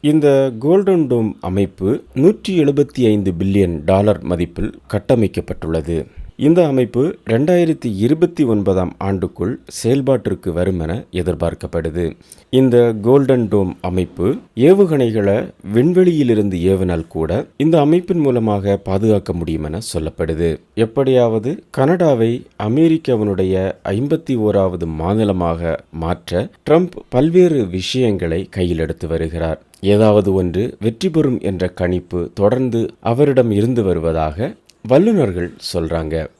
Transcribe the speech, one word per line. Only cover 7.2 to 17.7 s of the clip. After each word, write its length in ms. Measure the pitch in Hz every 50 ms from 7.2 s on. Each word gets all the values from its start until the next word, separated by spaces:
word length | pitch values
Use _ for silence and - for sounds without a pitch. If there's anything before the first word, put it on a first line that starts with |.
| _ -
ரெண்டாயிரத்தி 680 | 113 117 143 165 180 175 170 160 156 - - 120 104
இருபத்தி 480 | 95 104 120 151 160 180 170 170 - 156
ஒன்பதாம் 520 | 120 113 104 98 98 95 92 90 82 - _ -
ஆண்டுக்குள் 500 | 98 98 92 87 90 - - 87 98 131 - _ - - - -
செயல்பாட்டிற்கு 680 | 113 127 139 135 131 135 120 - 113 95 87 - 92 82
வரும் 280 | 85 90 95 92 87
என 240 | 80 78 87 120 - _ -
எதிர்பார்க்கப்படுது. 1040 | 92 87 90 85 73 82 85 82 - - - - 85 78 80 76 87 87 80 - _ _ _ - - _ _
இந்த 440 | - 127 131 131 120 120 120 120 113 107 98
கோல்டன் 460 | 117 131 143 139 131 131 127 117 98
டோம் 220 | 98 104 98 90 - -
அமைப்பு 560 | - 90 90 92 90 87 - - 87 104 147 247 - _ _
ஏவுகணைகளை 920 | 110 120 151 190 196 202 175 160 143 127 117 107 110 101 98 98 117 156 190 - _ - 95 101
விண்வெளியிலிருந்து 800 | 117 127 165 180 185 185 180 170 151 143 120 113 107 104 101 92 87
ஏவினால் 480 | 85 95 95 92 95 92 87 82 82
கூட 380 | - - 82 80 78 85 117 147 - _
இந்த 240 | _ 139 160